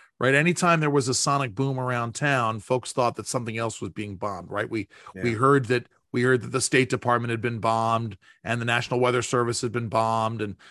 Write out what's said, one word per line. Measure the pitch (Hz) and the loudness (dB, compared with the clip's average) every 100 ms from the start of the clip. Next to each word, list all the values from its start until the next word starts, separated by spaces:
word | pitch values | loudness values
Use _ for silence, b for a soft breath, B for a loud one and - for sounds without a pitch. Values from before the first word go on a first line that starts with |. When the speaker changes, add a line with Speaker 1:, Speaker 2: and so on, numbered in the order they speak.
| b - | b -2
Speaker 1:
right? | 123 139 | 2 4
Anytime | 165 170 180 165 | 4 2 4 4
there | 151 | 4
was | 143 127 | 2 2
a | 123 | 0
sonic | 151 139 131 98 | 0 0 -2 -2
boom | 135 131 | -2 -2
around | 127 123 117 | -2 -2 -4
town, | - 147 135 113 110 | -4 0 2 0 -2
folks | - 127 - | -2 -2 -2
thought | - 120 - | 0 0 0
that | 107 | -4
something | 131 117 110 | -4 -4 -4
else | 113 - | -4 -4
was | 104 | -8
being | 98 104 92 | -6 -8 -6
bombed, | 104 92 90 | -6 -6 -6
right? | 101 117 | -4 -4
We, | 113 98 B B 95 | -4 -6 B B -6
we | 120 | -2
Speaker 2:
Yeah. | 110 | 2
Speaker 1:
heard | 135 143 113 | 4 4 4
that, | 123 - _ _ | -2 -2 _ _
we | 123 | 0
heard | 127 127 | 2 2
that | 117 | 2
the | 127 | -2
State | - 135 131 | 2 2 2
Department | 127 120 120 120 | 0 2 0 0
had | 117 | -2
been | 120 113 | -4 -2
bombed | 113 113 113 113 113 95 b b | 0 0 2 0 -2 -8 b b
and | - 120 | -6 -4
the | 117 | 0
National | 120 - 123 | -2 0 2
Weather | 123 123 | 2 2
Service | 117 127 117 113 | 0 0 0 -2
had | 123 | -4
been | 117 117 | -4 -2
bombed | 113 113 113 110 113 | 0 2 0 0 -4
and, | 107 98 B | -8 -8 B